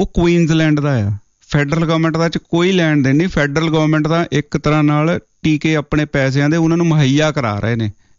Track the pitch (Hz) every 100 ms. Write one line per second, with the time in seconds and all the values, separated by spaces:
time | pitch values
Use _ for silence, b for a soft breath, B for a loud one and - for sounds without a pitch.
0 | 196 - 170 175 160 160 156 151 147 127
1 | 101 104 _ _ - 147 143 160 165 160
2 | 165 160 170 165 - 170 180 185 160 147
3 | 131 143 185 165 143 147 165 160 156 156
4 | 151 165 - 147 - 156 147 151 147 147
5 | 160 175 _ _ 160 151 160 156 143 151
6 | 151 143 135 139 147 170 160 170 170 156
7 | 131 143 156 147 117 104 104 117 107 -
8 | _